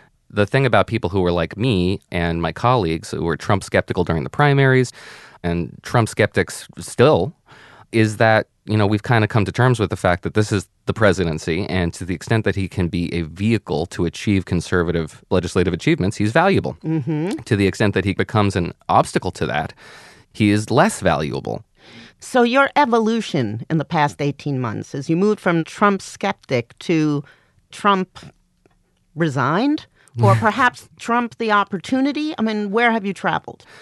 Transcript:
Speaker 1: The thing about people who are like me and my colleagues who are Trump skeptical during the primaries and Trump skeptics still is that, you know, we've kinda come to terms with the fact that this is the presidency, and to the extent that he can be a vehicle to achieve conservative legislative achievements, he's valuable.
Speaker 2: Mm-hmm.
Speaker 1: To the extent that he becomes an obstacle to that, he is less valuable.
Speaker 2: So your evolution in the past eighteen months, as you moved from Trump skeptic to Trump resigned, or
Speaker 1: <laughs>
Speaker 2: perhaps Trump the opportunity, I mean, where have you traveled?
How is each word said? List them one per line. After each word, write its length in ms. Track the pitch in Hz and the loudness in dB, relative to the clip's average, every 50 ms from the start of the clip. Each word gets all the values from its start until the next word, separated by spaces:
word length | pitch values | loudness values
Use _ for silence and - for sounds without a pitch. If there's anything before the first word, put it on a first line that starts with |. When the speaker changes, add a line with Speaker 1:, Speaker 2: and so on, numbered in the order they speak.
| _ _ _ _ _ _ | _ _ _ _ _ _
Speaker 1:
The 160 | - 104 104 | -2 -2 0
thing 180 | - - 135 139 | 0 0 0 2
about 220 | 120 104 101 92 | 4 4 2 2
people 240 | - 110 110 - 87 | 2 -2 -4 -4 -2
who 120 | 95 98 90 | -2 0 0
are 60 | 90 | 2
like 260 | 87 87 82 82 - 95 | 0 0 -2 -4 -4 -4
me 420 | 113 135 107 90 87 90 98 98 - _ | -2 0 0 0 0 0 -2 -4 -8 _
and 300 | - 87 85 85 85 85 | -4 -4 -2 -2 -2 -2
my 120 | 82 80 | -4 -4
colleagues 580 | 78 - - 120 127 123 92 80 82 82 - - | -4 0 0 2 2 2 0 0 -2 -4 -6 -8
who 180 | - - 80 82 | -6 -4 -2 -2
are 80 | 80 | -4
Trump 280 | - - - 104 95 - | -4 0 0 0 0 0
skeptical 380 | - - 95 - - - 92 | 0 -2 -2 0 0 -2 -2
during 220 | 87 - 85 80 65 | 0 0 -2 -2 -4
the 60 | 65 | -4
primaries 640 | - - 147 147 139 139 139 131 131 131 127 - - - - - - - - - - _ | 0 2 2 4 4 4 4 4 4 4 2 0 -4 -16 -20 -20 -20 -20 -20 -20 -20 _
and 360 | - 87 85 87 82 - - - | -4 -4 -2 -2 -4 -6 -10 -16
Trump 260 | _ - - 123 110 - | _ 0 2 2 2 2
skeptics 580 | - - 107 - - 104 87 - - - - - - - | 2 0 0 2 2 -2 -2 -2 -6 -14 -16 -18 -16 -16
still 560 | - - - - 117 151 151 87 90 147 - _ _ _ - - - - - - - _ | -14 -10 2 4 4 6 6 4 0 -4 -6 _ _ _ -20 -20 -20 -20 -20 -20 -16 _
is 260 | - 113 110 107 107 101 | 0 2 2 2 2 2
that, 280 | 117 110 110 110 - - _ _ _ | 4 4 4 4 2 -2 _ _ _
you 100 | - 107 | -2 0
know, 100 | 110 104 | 2 2
we've 160 | 101 110 104 | 2 0 -2
kinda 240 | - - 123 113 107 | 0 2 2 2 2
come 200 | 104 - 117 98 | 2 2 0 0
to 40 | 92 | 0
terms 300 | - - 120 131 123 107 | 0 2 2 2 4 2
with 80 | 104 87 | 0 -2
the 80 | - | -2
fact 260 | - - 90 87 87 | 0 0 0 0 0
that 120 | - 85 - | -2 -2 0
this 180 | 107 104 - | 0 0 2
is 160 | 110 98 - - _ _ _ | 0 -2 -2 -6 _ _ _
the 80 | - | -6
presidency, 720 | 98 - 110 101 85 90 87 82 76 78 - 87 80 87 104 - | -2 2 4 4 4 2 0 -2 -2 -4 -4 -4 -4 -2 -4 -2
and 260 | - 95 87 82 - | -2 -2 -2 -2 -4
to 100 | - 90 | -6 -8
the 100 | 85 92 | -8 -8
extent 300 | 78 - - 117 113 107 | -8 -2 -2 -2 0 0
that 100 | 104 92 | 0 -2
he 140 | 98 95 87 | -2 -6 -4
can 200 | - - 90 82 | -2 -2 -2 -2
be 220 | 82 87 87 - - | -2 -2 -4 -2 -4
a 80 | 87 | -6
vehicle 640 | 82 76 80 87 101 113 117 101 - - 80 73 87 | -6 -6 -6 -2 0 0 0 0 0 -4 -4 -4 -4
to 180 | - - - 87 | -4 -4 -4 -4
achieve 400 | 82 - - - 110 101 95 87 | -4 -4 -4 -2 0 0 0 0
conservative 800 | - 92 85 - - - 90 85 85 82 85 80 73 - - _ _ | -2 -4 -4 -2 0 0 0 0 0 -2 -4 -4 -6 -12 -20 _ _
legislative 420 | 98 92 85 87 - 95 87 92 | 0 0 0 0 0 0 0 0
achievements, 460 | 87 82 - 147 170 143 90 95 - - | -2 0 0 0 0 0 0 -4 -2 -2
he's 120 | 104 104 | -4 0
valuable. 460 | 117 160 175 196 175 104 82 67 67 - - | 2 2 2 4 2 0 -2 -4 -8 -8 -6
Speaker 2:
Mm-hmm. 460 | 160 160 160 123 151 156 151 156 190 | -4 -4 -2 -2 -2 -4 -4 -4 -4
Speaker 1:
To 260 | 269 320 117 - 110 | -6 -8 -2 -2 0
the 100 | 98 101 | 2 2
extent 280 | 95 - - 117 101 95 | 0 2 0 0 0 0
that 100 | 101 90 | 0 -2
he 80 | 98 | -2
becomes 440 | 90 - 98 - - 110 104 98 - | -2 -2 -4 0 0 0 0 2 0
an 180 | 98 85 82 - _ _ - | -2 -4 -4 -8 _ _ 2
obstacle 400 | 90 113 - - - - - 92 | 2 2 2 2 -4 -4 -4 -4
to 160 | - - - | -4 -4 -4
that, 260 | 65 58 73 80 - - _ - - - - - - - - _ _ _ | -2 -2 -4 -4 -6 -10 _ -20 -20 -20 -20 -20 -20 -20 -20 _ _ _
he 160 | - 110 104 | 0 2 4
is 200 | 101 107 107 - | 4 2 0 0
less 300 | 110 135 175 220 - - | 2 2 2 2 0 0
valuable. 640 | 95 87 78 71 78 69 60 67 - 50 55 - - _ _ _ _ - - - - - _ _ | 0 0 0 2 -2 -4 -6 -6 -6 -6 -8 -10 -12 _ _ _ _ -20 -20 -20 -20 -20 _ _
Speaker 2:
So 220 | - - - 254 | -16 -2 2 2
your 260 | 240 240 240 269 277 269 - | 2 4 4 2 2 2 2
evolution 880 | 277 294 240 233 226 220 214 233 226 202 - - 151 120 101 107 117 - - | 0 2 4 2 2 2 2 0 -2 -2 -2 -2 -2 -2 -2 -4 -8 -6 -4
in 80 | 156 160 | -2 -2
the 80 | 143 | -2
past 340 | - 165 156 147 147 - - | -2 0 0 0 0 0 -2
eighteen 400 | 147 143 139 - - 147 139 127 | -4 -4 -4 -4 -6 -4 -4 -2
months, 340 | 127 113 104 107 110 - - | -4 -4 -4 -6 -8 -8 -10
as 140 | 139 135 - | -10 -4 -2
you 80 | 165 | 0
moved 240 | 170 196 214 214 - | 2 2 0 0 0
from 240 | - 190 170 170 156 | 0 0 0 0 -2
Trump 380 | - - - 220 202 196 185 | -4 -2 2 2 2 2 0
skeptic 760 | - - - - - 196 196 - _ - 139 120 117 - - _ | -6 -12 -10 -6 -6 -6 -6 -6 _ -2 -2 -2 -2 -4 -16 _
to 440 | - - 175 160 151 151 147 143 139 - - _ _ _ _ _ _ _ | -2 0 0 2 2 0 0 -2 -4 -8 -20 _ _ _ _ _ _ _
Trump 480 | - - - 208 196 185 190 - _ - - - _ _ _ _ _ _ _ _ _ _ _ _ _ _ _ _ _ | -14 0 2 2 2 2 0 -4 _ -20 -20 -20 _ _ _ _ _ _ _ _ _ _ _ _ _ _ _ _ _
resigned, 720 | 151 170 156 123 143 123 135 160 185 254 285 302 311 - _ _ _ _ _ _ 120 | -2 -2 0 0 0 0 0 0 0 0 0 -2 -2 -6 _ _ _ _ _ _ 2
or 120 | 117 196 190 | 4 4 6
Speaker 1:
<laughs> 60 | 110 | 6
Speaker 2:
perhaps 500 | 233 220 196 233 262 247 - - - _ _ - | 4 0 2 2 0 0 0 -2 -18 _ _ -12
Trump 400 | - - 233 240 240 226 - _ | -4 0 0 0 0 -2 -4 _
the 140 | 233 214 | 0 2
opportunity, 840 | 208 202 196 - 202 175 - - 269 262 269 285 262 294 302 311 - - | 2 2 2 0 -4 -8 -4 -2 0 0 0 0 0 -2 -4 -4 -2 -2
I 40 | |
mean, 280 | 220 220 214 208 208 202 | -2 -2 -2 -2 -4 -2
where 220 | 190 233 240 233 | 0 2 2 2
have 140 | 226 226 190 | 0 0 -2
you 80 | 202 180 | -4 -6
traveled? 500 | - - 175 160 - - - - _ - - - - | -4 -2 -2 -2 -2 -6 -10 -18 _ -20 -20 -20 -20